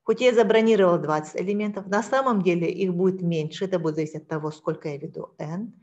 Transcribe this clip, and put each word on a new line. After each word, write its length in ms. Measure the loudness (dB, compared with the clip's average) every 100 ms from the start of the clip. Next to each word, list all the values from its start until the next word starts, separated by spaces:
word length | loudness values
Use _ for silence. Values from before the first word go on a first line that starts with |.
хоть 200 | -2 2
я 120 | 4
забронировала 640 | 4 4 4 6 6 6 4
двадцать 420 | 0 -2 -2 -8
элементов, 460 | -6 -4 -6 -6 -2
на 160 | -2
самом 400 | 0 0 2 2
деле 280 | 2 2 0
их 260 | -2 -2 2
будет 260 | 0 0
меньше, 440 | -2 -2 -4 -6 -4
это 120 | -2
будет 180 | -2 -2
зависеть 280 | -4 -8
от 40 | -8
того, 220 | -6 -6
сколько 400 | -6 -8 -6 -8
я 80 | -10
введу 380 | -10 -12 -14 -12
n, 420 | -10 -8 -10 -14